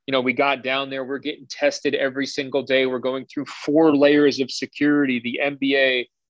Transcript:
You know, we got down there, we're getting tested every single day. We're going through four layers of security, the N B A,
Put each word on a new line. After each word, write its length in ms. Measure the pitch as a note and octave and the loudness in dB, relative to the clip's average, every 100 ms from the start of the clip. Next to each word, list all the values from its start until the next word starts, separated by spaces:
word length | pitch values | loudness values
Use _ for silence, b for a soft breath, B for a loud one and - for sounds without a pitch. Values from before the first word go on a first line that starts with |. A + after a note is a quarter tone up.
| - | -4
You 60 | |
know, 100 | C3+ | -2
we 120 | B2+ | 0
got 280 | B2 C#3 C3+ | 0 0 -2
down 300 | B2 C3+ C3+ | -2 -4 -4
there, 120 | C3+ | -8
we're 140 | B2+ C#3 | -8 -8
getting 300 | C#3 - C3 | -8 -12 -12
tested 480 | - C#3+ - D3 C#3 | -2 -2 0 -2 0
every 320 | C#3 C3 C3 | -2 -4 -6
single 340 | - C3+ C#3 | -6 -4 -4
day. 240 | B2+ C3 C3 | 0 0 0
We're 140 | B2+ | -2
going 260 | B2+ C3+ B2+ | -4 -6 -8
through 200 | - C3+ | -10 -10
four 500 | - - D3 D#3+ C#3+ | -10 0 4 6 6
layers 440 | C#3+ D3 D3 B2 | 6 6 4 2
of 120 | C3 | -4
security, 680 | - C3+ - D3 D3 C#3 B2 | -6 -10 -2 0 2 0 -2
the 200 | A#2+ A#2+ | -4 -4
N 140 | C#3+ C#3 | -4 -2
B 160 | C#3 C#3 | 0 2
A, 320 | C3+ B2+ A#2 _ _ | 2 0 -4 _ _